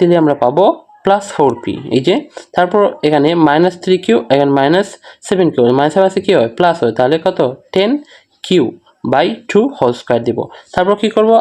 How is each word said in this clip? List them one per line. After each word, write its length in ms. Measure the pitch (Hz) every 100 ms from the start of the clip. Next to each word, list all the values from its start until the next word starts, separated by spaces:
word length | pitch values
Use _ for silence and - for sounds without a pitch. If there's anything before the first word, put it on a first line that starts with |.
দিলে 140 | 175 175
আমরা 180 | 156
পাবো 300 | 143 123 147 208 - - _
প্লাস 200 | - 202 202
ফোর 200 | - 139 -
পি। 120 | - - - 131
এই 60 | 135
যে 80 | 233 - - -
তারপর 300 | - 180 208 190 -
এখানে 260 | 151 151 147 170 156
মাইনাস 260 | 147 180 180
থ্রি 160 | 185 185
কিউ, 200 | 202 226 -
এখানে 220 | 139 139 139
মাইনাস 300 | 139 175 202 - - - -
সেভেন 180 | 185 170
কিউ, 120 | - 120 131
মাইনাস 140 | 151
সেভেন 140 | 190 190
আছে 100 | 190
কি 120 | 190
হয়? 160 | 165 117 -
প্লাস 180 | 180 165
হয়, 120 | 120 113
তাহলে 180 | 127 160
কত? 220 | 185 180 131 135 _
টেন 180 | 190 208 294 - - _ _
কিউ 200 | - 180 117 - _ _ 120
by 120 | 131 180 226 -
two 160 | 202 269 -
whole 200 | 127 123
square 220 | - 117 117
দিব। 120 | - - - -
তারপর 220 | - 180 202
কি 80 | 220
করব? 200 | 220 220 226